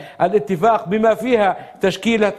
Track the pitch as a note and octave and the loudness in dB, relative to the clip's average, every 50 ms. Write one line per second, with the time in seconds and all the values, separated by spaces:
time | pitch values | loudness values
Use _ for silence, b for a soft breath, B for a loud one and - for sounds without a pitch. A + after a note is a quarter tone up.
0 | B B B B E3 F#3 G3+ G#3 G#3 - G3 D3+ F#3 A#3 A3+ G3+ - E3+ G3 A3 | B B B B 0 0 0 0 0 -2 -2 0 2 2 2 0 -2 -2 -2 0
1 | A3 A3+ G#3+ - G#3 B3+ B3 A3 G#3 F#3 F3 B B B B - - F#3+ F3+ - | 2 2 2 0 0 0 0 2 2 0 0 B B B B -2 -2 -2 -2 -2
2 | - A3+ A#3 G#3+ G#3 G3+ G3+ | -2 0 0 2 2 0 -2